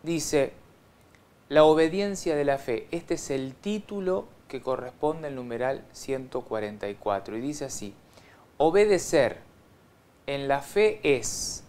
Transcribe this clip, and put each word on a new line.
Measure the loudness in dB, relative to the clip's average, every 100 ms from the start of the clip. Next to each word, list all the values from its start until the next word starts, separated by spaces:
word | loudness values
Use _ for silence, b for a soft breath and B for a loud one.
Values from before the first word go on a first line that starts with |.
Dice, | -2 -4 0 0 0 -4 -20 _ _ _ _ _ _ _ _
"La | 6
obediencia | 8 8 4 2 -2 -4 -2 0
de | 0
la | 0
fe". | -2 -6 -4
Este | -10 -6 -6
es | -4
el | -6 -6 -8
título | -6 -6 -6 -6 -2 -2 -6 -20 _
que | -8
corresponde | -4 -4 -6 -4 -2 -2 -8
al | -8
numeral | -8 -4 -2 -4 -10
ciento | -16 -6 -6 -4 -8
cuarenta | -4 -6 -6 -6 -8
y |
cuatro. | -6 -2 -2 -4 -6
Y |
dice | -6 -8 -10
así, | -10 -12 -14 b b b b b _
"Obedecer | 4 6 6 4 4 2 2 0 -18 _ _ _ _ _ _ _ -8
en | -6 0
la | -2
fe | 0 2 2 2
es | 2 2 0 -6 -8 -10